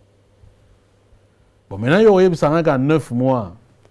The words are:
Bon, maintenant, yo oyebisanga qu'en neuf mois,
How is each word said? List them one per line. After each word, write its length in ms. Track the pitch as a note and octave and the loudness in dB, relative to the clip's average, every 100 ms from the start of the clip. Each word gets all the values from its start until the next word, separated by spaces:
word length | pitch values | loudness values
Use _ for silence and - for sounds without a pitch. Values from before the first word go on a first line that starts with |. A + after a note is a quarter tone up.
| _ _ _ _ - _ _ _ _ _ _ _ _ _ _ _ - | _ _ _ _ -20 _ _ _ _ _ _ _ _ _ _ _ -16
Bon, 80 | G2 | -8
maintenant, 220 | A#2+ F#3 | -2 2
yo 140 | A3 | 4
oyebisanga 480 | F#3+ F#3 D#3+ D3 E3 | 4 2 0 0 0
qu'en 140 | D#3 C3 | 0 0
neuf 320 | C#3 D#3 - | 0 -2 -2
mois, 400 | A#2+ C3 B2+ F#2 F2+ _ _ _ | -4 -2 -2 -6 -14 _ _ _